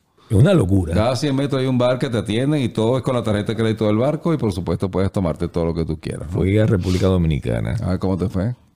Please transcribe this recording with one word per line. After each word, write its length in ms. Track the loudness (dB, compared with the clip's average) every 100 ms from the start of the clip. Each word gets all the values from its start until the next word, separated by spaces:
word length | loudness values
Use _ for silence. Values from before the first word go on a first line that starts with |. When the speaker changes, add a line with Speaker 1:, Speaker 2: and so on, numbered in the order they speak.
| _ _ 0
Speaker 1:
Es 80 | 4
una 160 | 4
locura. 380 | 4 2 0 2
Speaker 2:
Cada 220 | 0 0
cien 220 | 0 -2 0
metros 240 | 0 0
hay 60 | 0
un 100 | 2
bar 220 | 2 0
que 100 | -2
te 80 | -2
atienden 420 | -2 0 0 0
y 80 | 0
todo 260 | 0 2 2
es 80 |
con 100 | 0
la 80 | -2
tarjeta 300 | 0 0 -2
de 40 | -2
crédito 240 | 0 0 0
del 100 | 2
barco 380 | 0 0 -2
y 20 | 0
por 160 | 0
supuesto 380 | -2 -2 -2 -2
puedes 220 | 0 0
tomarte 340 | 0 -2 -2 -4
todo 200 | -2 -2
lo 60 |
que 100 | -2
tú 160 | -2 -4
quieras, 260 | -8 -10 -4
¿no? 60 | -2
Speaker 1:
Fui 200 | 2 2
a 80 | 2
República 400 | 2 0 2 2
Dominicana. 720 | 2 2 0 -2 -4 -2 -4
Speaker 2:
Ah, 180 | -4 -2
¿cómo 180 | -2 -2
te 120 | -2
fue? 280 | -2 -4 -6 _